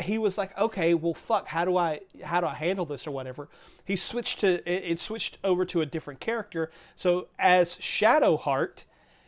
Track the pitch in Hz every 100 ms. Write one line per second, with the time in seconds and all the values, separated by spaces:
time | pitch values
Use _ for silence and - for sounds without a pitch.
0 | 151 220 214 196 190 - 220 196 170 165
1 | 165 165 - 214 - 165 180 180 170 151
2 | - - 160 175 170 131 156 196 160 143
3 | - 135 131 131 143 - - - - 202
4 | - 233 - - 196 175 - 180 180 170
5 | - 220 - - 202 180 180 175 151 160
6 | - 135 - 233 - 165 160 - - -
7 | 185 180 - - - 185 175 - - -
8 | 208 294 240 156 - 135 170 - - _
9 | _ _